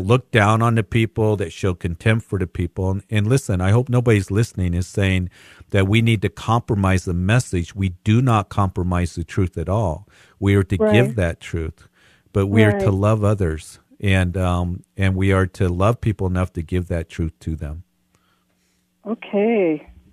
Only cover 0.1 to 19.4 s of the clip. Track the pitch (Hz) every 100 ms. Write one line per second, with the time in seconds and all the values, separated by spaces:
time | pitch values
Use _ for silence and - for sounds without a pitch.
0.1 | 127 - 113 104 110 117 113 104 117 110
1.1 | - 107 104 85 - 98 90 90 82 113
2.1 | 113 - 98 90 - 85 - 92 98 -
3.1 | 107 104 139 - 92 92 113 131 123 120
4.1 | 104 92 98 117 - 90 87 90 - 98
5.1 | 92 90 - - - - 98 98 113 113
6.1 | 110 98 - - 117 - 101 95 92 95
7.1 | 87 92 123 - 90 85 98 95 87 107
8.1 | 113 131 110 - - 95 92 90 87 87
9.1 | - 78 - 90 - 80 104 95 78 -
10.1 | _ - _ 101 98 92 92 107 107 131
11.1 | 117 85 76 - 85 80 - _ _ _
12.1 | _ _ 101 98 104 107 101 98 95 104
13.1 | 110 104 101 85 80 - - _ _ 101
14.1 | 95 90 92 90 87 87 90 - - 95
15.1 | 92 98 95 92 - 92 87 101 123 117
16.1 | 101 95 92 92 90 78 90 85 85 82
17.1 | - 80 - - 78 76 82 - _ _
18.1 | _ _ _ _ _ _ _ _ _ 208
19.1 | 233 - 202